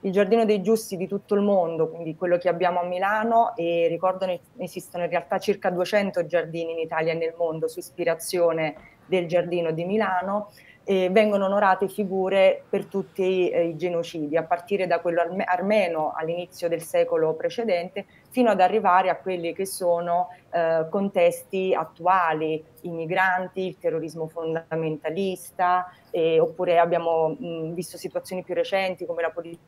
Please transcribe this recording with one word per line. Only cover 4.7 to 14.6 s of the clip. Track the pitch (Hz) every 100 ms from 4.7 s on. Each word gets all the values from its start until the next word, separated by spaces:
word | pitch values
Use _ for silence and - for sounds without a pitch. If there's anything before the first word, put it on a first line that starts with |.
| - - 175
in | 170
realtà | 170 170 190
circa | 196 202 196
duecento | 180 175 208 202 180 165
giardini | 170 160 165 165
in | 165
Italia | 160 165 160
e | 165
nel | 165 165
mondo | 170 160 160
su | 175
ispirazione | - - 170 165 - 180 170 160 156 147 - _ -
del | 185 170
Giardino | 175 175 175 165
di | 160
Milano, | 170 214 202 185 185 202 208 - - -
e | - 196 185
vengono | 190 214 202
onorate | 196 202 202 185 196
figure | - 196 190 185 196 190 - -
per | 196 196
tutti, | 196 190 - 185 185 180
eh, | 170 170
i | 156
genocidi, | 180 170 170 165 147 160
a |
partire | 165 170